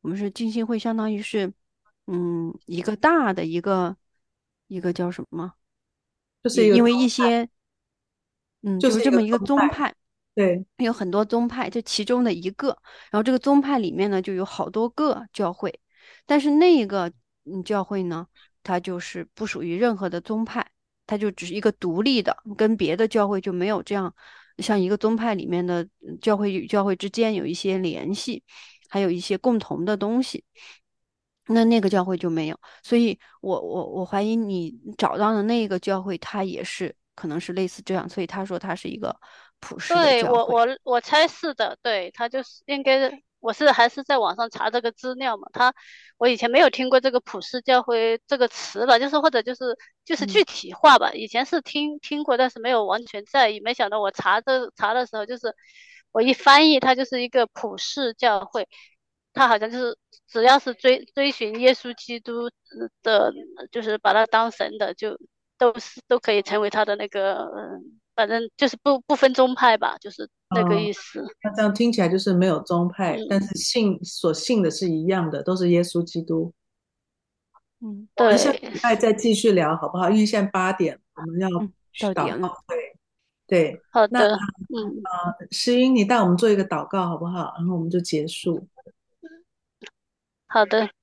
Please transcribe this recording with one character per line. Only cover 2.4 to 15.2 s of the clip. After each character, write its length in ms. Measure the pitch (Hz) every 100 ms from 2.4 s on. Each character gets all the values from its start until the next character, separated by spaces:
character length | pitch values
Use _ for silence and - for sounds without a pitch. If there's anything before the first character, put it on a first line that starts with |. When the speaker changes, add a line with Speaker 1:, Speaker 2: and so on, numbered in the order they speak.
| 165 - -
Speaker 1:
一 160 | 175
个 120 | 180
大 380 | 214 302 339 240
的 100 | 190 165
一 160 | 170
个， 340 | 185 190 180 190 _ _ _ _ _ _ _
一 120 | 190
个 140 | 180
叫 180 | 175 175
什 140 | 180 -
么？ 240 | 160 175 _ _ _ _ _ _ _ _ _
Speaker 2:
就 80 | 247
是 160 | 240 214
一 20 |
个 80 | 233
Speaker 1:
因 80 |
为 80 | 240
一 160 | 240 254
些， 140 | 233
Speaker 2:
宗 80 | 240
派。 180 | 233 233 _ _ _ _ _ _ _ _ _ _ _
Speaker 1:
嗯， 140 | 208 190
Speaker 2:
就 120 | 254
是 100 | 220
一 40 |
个 0 |
Speaker 1:
就 60 | 233
是 0 |
这 20 |
么 100 | 247
一 80 | 214
个 80 | 233
宗 180 | 196 277
派。 100 | 285
Speaker 2:
宗 80 |
派。 200 | 294 285 - _ _ _
对。 300 | - 190 180 190 _
Speaker 1:
有 120 | 240
很 200 | 240 185
多 120 | 196
宗 220 | 214 233 240
派， 220 | 240 -
这 140 | 233
其 220 | - -
中 200 | 208 247
的 80 | 240
一 180 | 170 185
个。 160 | 202 277 - _ - -
然 80 | 208
后 40 |
这 80 | 214
个 80 | 254
宗 220 | 277 285
派 180 | 277 277
里 140 | 190
面 180 | 160 202
呢， 120 | 196
就 100 | 185
有 100 | 190
好 260 | 196 - 156
多 180 | 214 233
个 380 | - 302 -